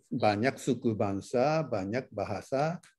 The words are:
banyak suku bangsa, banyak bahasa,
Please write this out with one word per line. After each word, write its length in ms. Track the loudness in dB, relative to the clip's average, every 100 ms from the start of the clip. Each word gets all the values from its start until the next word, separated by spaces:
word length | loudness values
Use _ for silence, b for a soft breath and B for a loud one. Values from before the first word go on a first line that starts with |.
| -6
banyak 480 | 2 2 4 2 0
suku 400 | -2 0 0 0
bangsa, 720 | 0 -2 -2 2 2 2 0
banyak 400 | -2 -2 -4 -4
bahasa, 720 | -4 -4 -4 -4 -2 0 -2 b